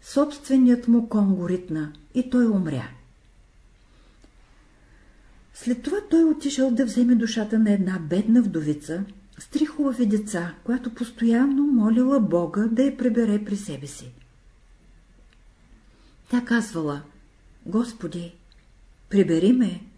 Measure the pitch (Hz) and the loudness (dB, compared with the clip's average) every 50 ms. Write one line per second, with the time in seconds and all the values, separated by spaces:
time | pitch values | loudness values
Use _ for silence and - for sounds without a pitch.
0 | _ - - 269 285 294 - - - - 269 269 254 247 240 240 240 233 233 240 | _ -4 0 0 0 0 -2 -14 -6 0 2 4 6 6 4 4 4 2 2 2
1 | 226 - - 214 202 196 190 175 175 175 180 180 180 - 160 156 151 151 - - | 2 0 0 0 2 2 2 0 0 -2 -4 -4 -4 -6 -6 -6 -6 -8 -10 -18
2 | - _ - 247 247 254 - 247 240 226 208 190 180 156 143 127 123 - - - | -20 _ -4 -4 -4 0 0 2 2 2 2 0 -2 -2 -4 -6 -8 -10 -16 -20
3 | - _ _ _ _ _ _ _ _ _ _ _ _ _ _ _ _ _ _ _ | -20 _ _ _ _ _ _ _ _ _ _ _ _ _ _ _ _ _ _ _
4 | _ _ _ _ - - _ _ - _ _ _ _ _ _ _ _ _ - _ | _ _ _ _ -20 -20 _ _ -20 _ _ _ _ _ _ _ _ _ -20 _
5 | _ _ _ - _ - - - - _ - - - 233 247 240 - 294 330 415 | _ _ _ -20 _ -20 -20 -20 -20 _ -20 -10 -4 -4 -4 -4 -4 -6 -6 -6
6 | 415 - 320 330 330 320 302 - - 285 277 - 262 269 240 220 277 233 - 240 | -4 0 2 4 4 4 2 0 -4 -6 -2 0 0 0 2 0 0 0 2 0
7 | 247 240 247 220 226 226 - 233 214 214 226 220 220 208 202 196 185 180 185 180 | 2 4 4 2 2 0 -2 -4 -4 -2 0 2 2 2 2 2 0 -2 -2 -4
8 | 165 151 165 185 214 220 226 247 226 202 165 165 151 147 151 147 - - 160 180 | -4 -2 -2 -2 2 4 4 4 4 2 -2 -2 -2 -2 -4 -4 -6 -8 -6 -6
9 | 202 - - - - _ - - - - - 294 311 294 - - 294 277 247 233 | -6 -8 -10 -20 -20 _ -20 -20 -20 -8 -2 -2 -2 -2 -2 -2 -2 -2 0 0
10 | 247 208 208 214 214 - - 175 175 175 156 - _ - 240 254 254 254 - - | 0 0 0 0 -2 -4 -6 -6 -6 -6 -10 -12 _ -4 -4 -4 -4 -8 -8 -8
11 | 247 - - - 233 233 226 240 262 285 277 269 285 294 277 233 208 214 226 233 | -10 -10 -6 -2 0 2 4 4 2 2 2 2 2 2 4 4 4 4 4 4
12 | 254 262 277 269 214 165 160 175 175 156 - 202 214 233 226 220 269 285 269 - | 4 4 4 2 2 2 2 0 0 0 -2 -2 -2 0 2 2 0 0 0 0
13 | 240 247 214 233 226 208 208 208 208 - 202 196 - - 151 131 135 143 - - | -2 0 2 2 2 2 0 -2 -2 -4 -8 -8 -8 -10 -12 -12 -12 -16 -16 -16
14 | - 127 - - - _ _ _ _ - _ _ _ _ - _ _ _ _ - | -18 -20 -20 -20 -20 _ _ _ _ -20 _ _ _ _ -20 _ _ _ _ -20
15 | _ _ _ _ - _ _ _ _ - _ _ _ _ - _ _ _ _ _ | _ _ _ _ -20 _ _ _ _ -20 _ _ _ _ -20 _ _ _ _ _
16 | _ - _ _ _ _ - 247 240 - 226 233 220 - - 165 156 147 143 143 | _ -20 _ _ _ _ -4 -4 -2 0 -2 -2 -2 -4 -6 -6 -4 -4 -6 -6
17 | 147 - _ - - _ _ _ _ - _ _ _ - 180 220 247 247 - - | -10 -16 _ -20 -20 _ _ _ _ -20 _ _ _ -4 -4 -2 -2 -4 -6 -12
18 | - 160 151 175 170 170 - _ _ _ _ _ _ _ _ _ - _ _ _ | -12 -10 -10 -10 -12 -12 -16 _ _ _ _ _ _ _ _ _ -20 _ _ _
19 | _ _ - 196 185 151 165 160 175 208 247 254 240 190 175 175 - - - | _ _ 2 2 4 4 2 2 4 4 4 4 2 0 -2 -8 -14 -20 -20